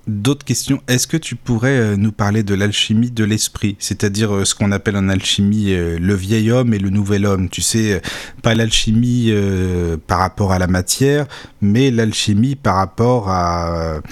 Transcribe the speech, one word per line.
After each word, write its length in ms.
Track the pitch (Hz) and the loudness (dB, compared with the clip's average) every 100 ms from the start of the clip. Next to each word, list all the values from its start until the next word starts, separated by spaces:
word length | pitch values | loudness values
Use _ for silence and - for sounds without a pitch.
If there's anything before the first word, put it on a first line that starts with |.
| - | -8
d'autres 400 | 104 107 143 - | -4 -2 -2 -2
questions. 380 | 143 - 139 - | -4 -2 -4 0
Est-ce 200 | 127 - | -2 0
que 100 | 160 | -4
tu 180 | - 123 | -4 -8
pourrais, 400 | - 113 127 139 | -4 0 2 2
euh, 160 | 107 101 | 2 2
nous 160 | 107 | 0
parler 320 | 107 101 107 | 0 0 0
de 100 | 101 | 0
l'alchimie 560 | 98 104 101 - 110 120 | 0 0 0 0 2 2
de 140 | 117 | 0
l'esprit, 520 | 104 107 - - 104 98 | 0 0 -2 -4 -4 -4
c'est-à-dire, 520 | - 101 104 101 110 101 | -6 -2 -2 0 0 0
euh, 100 | 98 | 0
ce 80 | |
qu'on 180 | - 101 | 0 0
appelle 240 | 98 104 101 | 0 0 0
en 140 | 95 | 0
alchimie, 600 | 95 - - 101 107 101 | 0 0 0 2 2 2
euh, 240 | 92 85 82 | 0 0 -2
le 160 | 90 | 0
vieil 380 | 101 95 110 110 | 0 0 0 2
homme 240 | 123 120 104 | 2 2 0
et 20 | |
le 140 | 98 | 0
nouvel 340 | 101 101 101 101 | 0 0 0 2
homme. 240 | 95 90 | 0 -2
Tu 140 | - | -4
sais, 300 | 90 113 110 | -2 0 0
euh, 60 | 90 - - - - | -2 -4 -10 -14 -6
pas 100 | - | 0
l'alchimie, 760 | 113 113 - - 110 123 123 113 | 0 2 0 2 2 2 2 2
euh, 640 | 104 98 95 92 90 85 82 - | 2 0 0 0 0 -2 -4 -2
par 140 | 90 | 0
rapport 320 | 90 - 98 | 0 0 0
à 80 | 92 | 2
la 80 | 90 | 2
matière, 580 | 90 90 - 135 147 139 - - - | 0 0 0 2 2 -2 -10 -20 -4
mais 300 | 101 110 139 | 0 4 4
l'alchimie 640 | 117 110 107 - 101 127 139 | 2 0 0 0 2 2 0
par 200 | 107 95 | 0 0
rapport 540 | 92 - 117 123 101 | 0 0 2 2 0
à, 680 | 92 87 87 85 85 82 78 | -2 0 -2 -2 -4 -4 -6
euh, 60 | - | -8